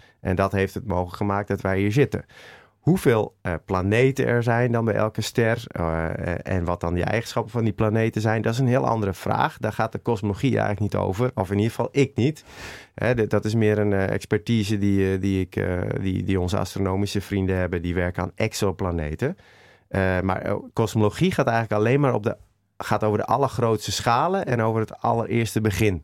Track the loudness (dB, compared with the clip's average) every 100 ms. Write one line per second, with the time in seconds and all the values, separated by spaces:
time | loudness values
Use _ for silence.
0 | -18 _ -4 0 0 2 -2 -2 -4 -2
1 | -2 -2 -2 0 -2 -2 0 0 0 2
2 | 2 0 -10 -20 -20 -20 -20 _ 2 2
3 | 4 2 2 -4 -6 -6 -2 0 2 4
4 | 2 2 0 2 2 2 2 0 0 0
5 | 0 -2 -4 0 2 0 -6 -4 -2 0
6 | -2 -4 -4 -4 -2 -2 0 -2 -2 0
7 | 0 -2 -2 -6 -4 -2 -2 0 0 2
8 | 0 0 0 2 0 0 2 2 2 0
9 | -2 -4 -2 0 0 -2 -6 -2 -4 -2
10 | -2 -2 -2 0 0 2 0 0 -2 0
11 | -2 0 -2 -2 -2 0 0 -2 -2 2
12 | 0 2 0 0 -12 -18 -16 -16 -18 -4
13 | 0 2 2 2 0 2 4 4 2 2
14 | 0 -2 0 -2 2 0 2 2 2 4
15 | 2 0 0 0 -2 -2 -2 -2 -2 -2
16 | -2 -2 0 0 0 -2 -2 -2 -2 0
17 | -2 -4 -2 -2 0 0 -2 -2 -2 -2
18 | -2 -2 -6 -2 -4 0 -2 -2 -4 -2
19 | -4 -4 -4 -4 -16 -20 -20 -20 _ 0
20 | 0 2 0 -2 -2 -6 -6 -2 -2 2
21 | 0 2 0 2 0 0 0 0 2 4
22 | 2 0 -2 -4 -12 _ _ _ -2 0
23 | 2 0 0 2 0 0 0 0 -2 -2
24 | 0 2 2 -2 -2 0 0 0 -4 -4
25 | 0 0 0 0 0 0 0 2 2 0